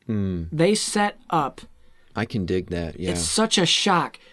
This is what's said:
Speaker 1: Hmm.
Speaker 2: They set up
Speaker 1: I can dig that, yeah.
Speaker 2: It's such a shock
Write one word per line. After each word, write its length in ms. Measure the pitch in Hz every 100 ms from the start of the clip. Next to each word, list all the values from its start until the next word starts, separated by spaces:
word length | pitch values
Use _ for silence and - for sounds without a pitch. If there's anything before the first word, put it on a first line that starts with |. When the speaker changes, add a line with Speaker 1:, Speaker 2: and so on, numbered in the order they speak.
| -
Speaker 1:
Hmm. 380 | 107 98 90 82
Speaker 2:
They 220 | 156 175
set 440 | 208 - 208 208 - -
up 300 | 170 139 - - - - - -
Speaker 1:
I 120 | - 113
can 180 | 113
dig 240 | 87 92 87
that, 320 | 87 82 -
yeah. 120 | 90
Speaker 2:
It's 100 | 87
such 340 | 82 - 220 -
a 80 |
shock 540 | 170 - 208 175 135 - -